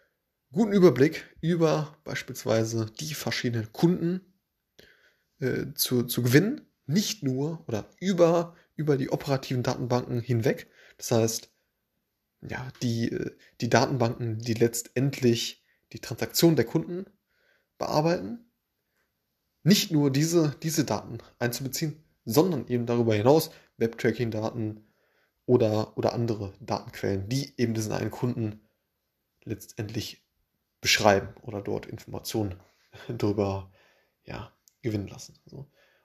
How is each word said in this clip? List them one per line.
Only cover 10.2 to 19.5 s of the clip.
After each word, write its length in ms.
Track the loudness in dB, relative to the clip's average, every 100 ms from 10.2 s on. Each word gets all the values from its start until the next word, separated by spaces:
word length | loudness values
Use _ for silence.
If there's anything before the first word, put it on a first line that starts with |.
hinweg. 500 | 0 2 2 0 -6 _ -20 -16
Das 140 | 0
heißt, 400 | 2 2 0 -10 _ _ _ _ _ _ _ _ _ -12
ja, 200 | -10 -10 -6
die, 280 | -2 0 -2
äh, 260 | -4 -8 -10 -20 _
die 80 | 2
Datenbanken, 680 | 4 4 2 0 0 -6 -4
die 160 | -4
letztendlich 1120 | 2 2 0 -6 -2 -2 2 2 2 -2 -10 _ _ _
die 60 | -14
Transaktion 540 | -12 -6 -4 2 4
der 100 | 4
Kunden 420 | 2 -2 -4 -8 -10 _ _ _ _ _ _ _
bearbeiten, 760 | -2 0 0 -2 -4 -12 -14 _ _ _ _ _ _ _ _ _ _